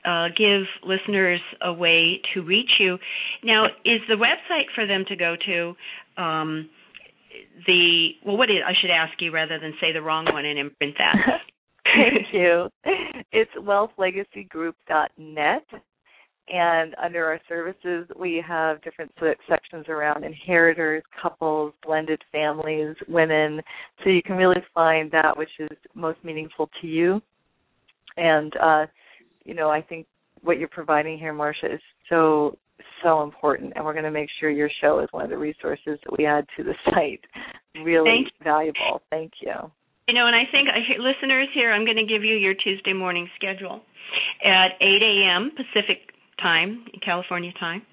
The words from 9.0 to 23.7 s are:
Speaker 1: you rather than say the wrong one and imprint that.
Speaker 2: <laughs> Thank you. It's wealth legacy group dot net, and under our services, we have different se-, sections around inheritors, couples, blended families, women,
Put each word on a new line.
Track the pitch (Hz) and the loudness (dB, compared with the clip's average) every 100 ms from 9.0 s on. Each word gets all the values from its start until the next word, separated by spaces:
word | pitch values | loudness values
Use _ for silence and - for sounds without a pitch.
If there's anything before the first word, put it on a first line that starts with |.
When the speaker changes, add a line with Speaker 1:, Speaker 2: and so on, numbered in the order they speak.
| 160 - | 0 -4
Speaker 1:
you | 170 | -4
rather | 160 160 160 | -2 -2 -4
than | 156 151 | -8 -2
say | 160 | -2
the | 160 | -2
wrong | 156 160 160 | -2 0 0
one | 151 | 0
and | 147 147 | -2 -4
imprint | 143 _ 143 147 | -6 _ -6 0
that. | 147 202 240 330 - _ _ _ | 2 4 2 0 -6 _ _ _
Speaker 2:
<laughs> | |
Thank | - 226 240 269 - | 2 6 6 4 0
you. | 196 175 170 175 _ - 381 339 269 - | 2 4 4 0 _ -4 -4 -4 -14 -2
It's | 220 226 - | 0 0 -4
wealth | 202 202 214 - | 0 0 0 -2
legacy | 185 185 202 202 | -4 -4 -10 -14
group | 190 160 165 - - | -14 -8 -8 -10 -2
dot | 160 151 - | 0 0 -6
net, | 156 156 147 254 311 - _ _ _ _ _ _ - | -14 -2 -2 -2 _ -20 _ _ _ _ _ _ -8
and | 180 170 165 160 - | 0 2 2 0 -6
under | 175 170 | -6 -2
our | 160 160 _ | -2 -4 _
services, | 170 170 190 180 170 170 - | -8 -8 -8 -6 -6 -8 -8
we | 180 165 165 | -6 -4 -4
have | 170 160 156 | -2 -2 -2
different | 165 - 151 - | -8 -14 -16 -4
se-, | 160 - - | -2 -2 -2
sections | 170 - 165 151 | -2 -2 -16 -8
around | 156 151 147 | -2 -2 -2
inheritors, | 160 156 180 170 165 165 160 156 _ - | -6 -12 2 6 6 4 -2 -2 _ -8
couples, | 175 - 160 156 151 _ | -8 -4 -2 -2 -4 _
blended | 160 156 156 156 - | -4 -2 -2 -6 -4
families, | 151 151 156 156 156 151 160 - | -4 -2 -2 -4 -4 -4 -8 -2
women, | 170 160 156 151 151 - | 2 2 2 0 -2 -10